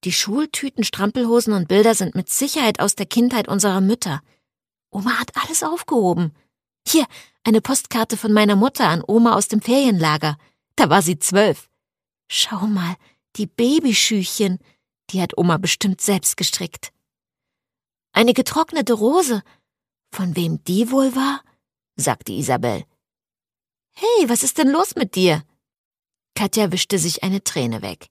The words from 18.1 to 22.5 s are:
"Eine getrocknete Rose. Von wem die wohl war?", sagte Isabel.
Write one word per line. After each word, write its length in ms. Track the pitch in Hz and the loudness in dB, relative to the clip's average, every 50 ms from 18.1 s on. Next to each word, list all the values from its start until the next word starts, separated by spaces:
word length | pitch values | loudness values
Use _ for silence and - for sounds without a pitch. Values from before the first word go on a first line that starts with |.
| _ | _
"Eine 200 | 185 226 233 247 | 2 4 4 4
getrocknete 600 | - 254 - - 302 320 - - 320 247 196 240 | 2 0 0 0 -2 -2 -2 -2 -4 0 0 0
Rose. 500 | 220 208 233 285 359 359 269 240 208 - _ _ _ _ _ _ _ _ _ _ _ _ _ | 2 2 2 2 2 2 0 -2 -4 -6 _ _ _ _ _ _ _ _ _ _ _ _ _
Von 240 | - - 190 180 160 | -8 -6 -6 -4 -2
wem 280 | 180 170 165 160 151 _ | -2 -2 -2 -4 -6 _
die 280 | - 180 196 233 226 | -2 0 0 0 2
wohl 240 | 254 269 269 269 247 | 2 2 2 2 0
war?", 260 | 262 269 277 285 277 _ _ _ _ _ _ _ _ _ _ _ | 0 -2 -2 -2 -6 _ _ _ _ _ _ _ _ _ _ _
sagte 360 | - - 147 123 - - - | -4 0 0 0 -2 -2 -10
Isabel. 540 | 101 - 151 - | -8 -6 -2 -2